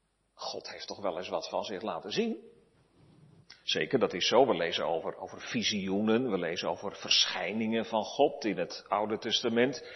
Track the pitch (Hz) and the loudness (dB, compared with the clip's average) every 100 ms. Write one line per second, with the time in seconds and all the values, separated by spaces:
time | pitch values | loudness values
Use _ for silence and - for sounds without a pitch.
0 | _ _ _ - - 104 - 85 - 98 | _ _ _ -12 -8 -8 -10 -12 -10 -6
1 | 101 82 95 90 - 92 90 92 104 85 | -4 -4 -4 -4 -2 -4 -4 -4 -4 -6
2 | 101 156 226 - - - _ _ _ _ | -2 -2 0 -4 -12 -20 _ _ _ _
3 | - - - - - - - 87 78 131 | -20 -20 -20 -20 -20 -10 -4 -2 0 2
4 | 95 90 - 113 131 87 85 - 78 82 | 2 2 4 6 6 4 0 0 0 -2
5 | 92 - 92 95 - 120 98 107 95 98 | -4 -8 -12 -12 -6 -2 0 -2 0 2
6 | 110 113 131 95 85 87 82 87 98 - | 4 4 2 0 -2 -2 -4 -4 -6 -6
7 | - - - 92 87 110 110 113 104 110 | 2 4 4 0 -4 -2 0 0 0 -2
8 | 101 - 139 - 110 90 85 - - 101 | 0 4 4 4 -2 0 -2 -6 -2 0
9 | 107 107 113 - 120 113 127 - - | 0 -2 0 0 2 4 4 0 -10